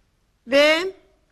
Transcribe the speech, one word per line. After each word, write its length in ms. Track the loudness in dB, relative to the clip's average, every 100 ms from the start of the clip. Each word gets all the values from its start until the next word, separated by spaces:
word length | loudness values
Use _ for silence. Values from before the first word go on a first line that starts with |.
| _ _ _ _ -2
Ve 480 | 0 2 0 -4 -12 _ _ _